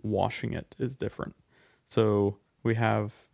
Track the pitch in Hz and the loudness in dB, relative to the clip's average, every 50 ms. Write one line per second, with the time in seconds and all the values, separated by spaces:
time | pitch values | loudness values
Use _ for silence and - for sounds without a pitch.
0 | - 107 104 95 98 117 - - - 117 - - - - - - 127 123 135 - | -4 -2 0 0 0 0 -2 -4 -6 -4 -4 -6 -8 -10 -8 -6 -6 -6 -4 -6
1 | - - - - - - - - _ _ _ _ _ _ _ _ _ - - 117 | -6 -6 -6 -6 -8 -8 -10 -14 _ _ _ _ _ _ _ _ _ -2 0 2
2 | 110 107 104 104 101 101 101 - _ _ _ _ - 117 110 113 117 110 110 107 | 4 4 4 4 4 2 0 -4 _ _ _ _ -2 0 0 2 2 2 2 2
3 | 107 107 - - - _ | 0 -2 -6 -12 -20 _